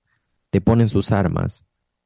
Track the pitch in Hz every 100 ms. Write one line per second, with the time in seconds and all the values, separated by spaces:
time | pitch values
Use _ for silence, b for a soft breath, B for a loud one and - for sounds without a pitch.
0 | _ _ _ _ _ 98 104 117 110 101
1 | - 104 87 85 87 - _ _ _ _